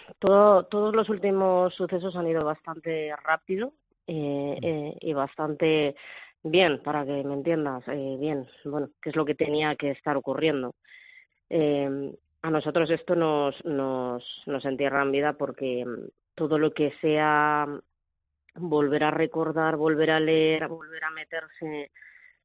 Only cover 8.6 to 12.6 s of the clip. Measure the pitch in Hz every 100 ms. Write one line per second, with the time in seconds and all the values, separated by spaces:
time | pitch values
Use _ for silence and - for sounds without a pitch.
8.6 | 147 147 139 - 156 156 147 139 147 151
9.6 | 156 147 143 135 - 139 135 135 156 143
10.6 | 123 - _ - - - _ _ _ 170
11.6 | 151 143 139 135 139 - _ _ 160 156